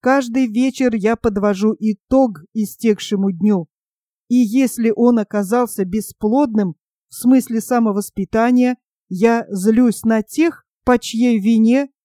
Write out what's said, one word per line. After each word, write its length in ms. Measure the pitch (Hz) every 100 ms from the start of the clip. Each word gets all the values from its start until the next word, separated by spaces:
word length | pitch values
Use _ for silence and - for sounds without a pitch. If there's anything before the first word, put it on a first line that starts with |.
Каждый 460 | 247 277 247 240 254
вечер 480 | 214 262 - 254 220
я 200 | 196 233
подвожу 600 | 240 202 208 190 214 -
итог 640 | 214 208 _ 262 262 165 -
истекшему 760 | 226 208 - 226 208 - 208 196
дню. 360 | 170 202 202 160 _ _ _ _ _ _
И 60 | 247
если 560 | 226 240 262 - 226 214
он 240 | 240 233
оказался 680 | 202 214 190 240 240 - 190
бесплодным 880 | 214 - - 214 247 285 214 196 156 _ _ _
в 40 |
смысле 480 | - 240 262 - 226
самовоспитания, 1160 | - 247 220 196 202 - 190 220 233 247 247 247 _ _ _
я 360 | 185 226 233 -
злюсь 500 | 202 190 220 247 202
на 220 | 226 220
тех, 400 | 208 - 330 - _ _
по 140 | - 247
чьей 400 | - 220 247 226
вине 520 | 196 226 220 254 285 _